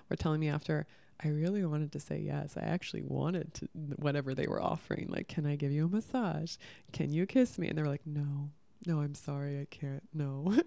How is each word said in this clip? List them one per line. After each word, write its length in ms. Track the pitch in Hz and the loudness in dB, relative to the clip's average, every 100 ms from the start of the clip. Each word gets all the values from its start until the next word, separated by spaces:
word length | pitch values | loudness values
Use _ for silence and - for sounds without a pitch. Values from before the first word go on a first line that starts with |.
| - | -4
were 60 | - | 0
telling 220 | 160 156 | 2 2
me 80 | 156 | 2
after, 360 | 147 - 151 147 - - - | 0 0 0 -2 -10 -20 -4
"I 60 | 151 | 0
really 360 | 151 170 208 175 | 2 2 2 2
wanted 260 | 151 147 | 0 -2
to 60 | 143 | -4
say 200 | - 151 | -4 -4
yes. 380 | - 143 147 - | -2 -2 -4 -4
I 40 | |
actually 400 | - 175 - - | 0 0 -2 -6
wanted 520 | 139 135 147 180 156 - | -2 0 0 0 -4 -8
to, 140 | - 165 147 - | -8 -6 -6 -2
whatever 400 | 147 143 135 135 | 0 0 0 0
they 120 | - | 0
were 140 | - | 0
offering. 460 | 90 160 - - - | 0 -2 -2 -4 -2
Like, 180 | - - | -4 -4
'Can 160 | - 147 | 0 0
I 100 | 147 | 2
give 160 | 143 | 2
you 140 | 147 165 | 2 2
a 40 | |
massage? 680 | 208 - 254 202 156 165 - - - - | 2 0 0 0 0 -4 -8 -14 -20 -8
Can 200 | - 143 | -2 0
you 140 | 156 190 | 2 4
kiss 320 | 262 247 - | 6 6 4
me?'" 100 | 165 | -2
And 100 | 156 | 0
they 40 | |
were 60 | 147 | 0
like, 160 | 143 151 | 0 -2
"No, 460 | 147 143 143 147 - - - 175 | -2 0 -2 -4 -8 -20 -8 0
no, 160 | 156 | 2
I'm 140 | 147 143 | 0 -2
sorry. 440 | - 143 143 143 | -4 -4 -2 -4
I 60 | 139 | -6
can't. 380 | - 139 139 - | -6 -6 -6 -6
No." 440 | 156 139 135 170 226 | -2 -2 0 4 4